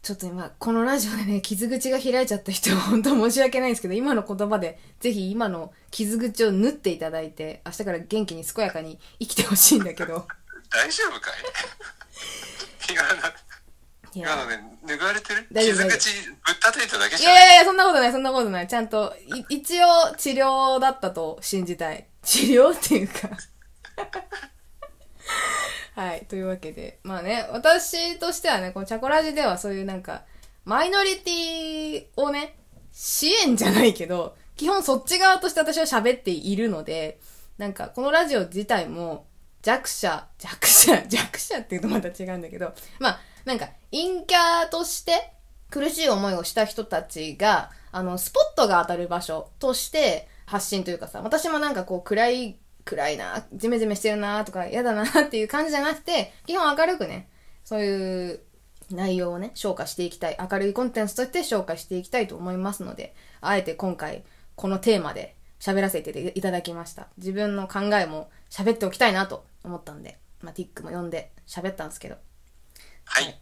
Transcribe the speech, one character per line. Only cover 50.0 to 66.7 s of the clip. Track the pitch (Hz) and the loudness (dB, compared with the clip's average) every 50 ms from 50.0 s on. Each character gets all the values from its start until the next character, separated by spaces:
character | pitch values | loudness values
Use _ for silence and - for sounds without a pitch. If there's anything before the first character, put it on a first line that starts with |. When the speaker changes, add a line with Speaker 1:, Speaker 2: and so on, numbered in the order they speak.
| 294 220 170 - - - - - - | 2 2 2 -2 -6 -14 -20 -20 -12
Speaker 1:
発 | - 202 196 - - | -6 -6 -4 -4 -2
信 | 208 190 170 | -4 -4 -4
と | 175 | -4
い | 175 | -6
う | 170 | -8
か | - - | -10 -14
さ、 | - - | -12 -10
私 | 185 220 294 311 311 339 | -4 -2 -2 0 0 -2
も | 311 294 | -2 -2
な | 294 294 | -2 -2
ん | 277 | -4
か | 190 180 | -4 -4
こ | - 185 | -6 -6
う、 | 180 | -8
暗 | - - 208 208 233 240 | -4 -2 2 2 2 2
い、 | 247 254 247 214 - - - - - - - | 2 -2 -4 -10 -12 -16 -20 -20 -20 -18 -12
暗 | - - - 139 151 | -8 -6 -4 -2 -4
い | 151 | -4
な、 | - 92 90 98 - - - | -4 -8 -8 -8 -10 -10 -12
ジ | - 185 214 233 | -10 -4 -2 -2
メ | 240 226 | 0 0
ジ | 220 | 0
メ | 214 208 | -2 -2
し | 196 | 0
て | - 214 | -2 -2
る | 208 | -2
な | 208 208 202 208 214 214 | 0 -4 -4 -4 -4 -6
と | - | -6
か、 | - 185 175 | -8 -8 -8
嫌 | - - 233 | -4 -4 -2
だ | 247 240 | -2 0
な | 220 208 214 | 0 0 -2
っ | 262 - 302 294 294 | 2 2 2 2 2
て | - | -2
い | 220 | -4
う | 214 214 | -2 -2
感 | - 294 311 | -2 -2 -2
じ | 320 | 0
じ | 302 | -2
ゃ | 285 | -2
な | 285 302 302 | -2 -2 -4
く | 302 | -6
て、 | - 339 349 269 - - - - - | -4 -2 -2 -2 -2 -4 -10 -18 -10
基 | - 339 | -6 -2
本 | 381 330 294 285 | 0 2 2 2
明 | 294 320 | 2 2
る | 339 359 311 | 2 2 -2
く | 190 | -4
ね、 | 160 - 185 185 _ _ - _ - - - - | -8 -8 -12 -14 _ _ -20 _ -20 -20 -20 -12
そ | - 220 214 | -6 -4 -2
う | 208 | -2
い | 202 196 196 190 185 185 185 180 180 | -2 -2 -2 -2 -4 -4 -4 -6 -6
う | 170 - - - _ _ _ _ _ - - - | -8 -12 -14 -20 _ _ _ _ _ -20 -14 -12
内 | 190 180 190 190 185 | -6 -4 -2 0 0
容 | 180 180 175 | 0 -2 -2
を | 175 175 | -4 -6
ね、 | 196 240 - | -10 -10 -10
消 | - - 202 185 | -6 -6 -6 -4
化 | - - | -4 -6
し | - - | -8 -6
て | - 175 | -6 -6
い | 170 | -6
き | 175 | -6
た | - - 160 | -6 -6 -6
い、 | 156 - 185 185 | -6 -6 -6 -4
明 | 196 190 | -2 -2
る | 196 202 | -2 -2
い | |
コ | 196 247 254 | 0 -2 -4
ン | 247 | -2
テ | 247 226 | -2 -2
ン | 214 | -4
ツ | 202 - | -2 -2
と | - 254 | -4 -6
し | 254 | -2
て | - 349 339 | -2 -4 -2
消 | - 240 202 185 | 0 -2 -2 -2
化 | - 165 | -4 -8
し | 170 - | -8 -8
て | - 185 | -8 -8
い | 180 | -8
き | 180 - | -6 -4
た | - 247 | -2 -2
い | 214 185 | -2 -4
と | 160 | -6
思 | 165 175 180 | -10 -8 -6
い | 185 | -4
ま | 185 185 202 | -4 -4 -4
す | 202 - | -6 -6
の | 190 - - | -10 -12 -12
で、 | - - - - - - - - - | -14 -14 -16 -16 -20 -20 -20 -20 -8
あ | - 170 202 | -2 0 0
え | 196 | 0
て | 185 165 160 | 0 -4 -6
今 | - 190 185 180 | -4 -4 -6 -4
回、 | - 156 151 - - - - - - - - - | -6 -8 -10 -10 -12 -16 -20 -20 -20 -20 -20 -14
こ | - - 190 | -8 -4 -4
の | 196 185 | -4 0
テ | - 233 214 190 | 2 2 2 2
ー | |
マ | 165 147 - | 0 -4 -8
で | - - - - - - - - - | -10 -12 -14 -18 -20 -20 -20 -20 -8
喋 | - 196 190 196 | -4 0 0 0
ら | 196 190 | 0 0
せ | 190 160 | -2 -4
て | 156 156 151 139 151 180 - | -6 -6 -10 -8 -8 -6 -6
い | 196 | -4
た | 185 190 | -4 -2
だ | 180 175 | -4 -4
き | 175 175 | -6 -8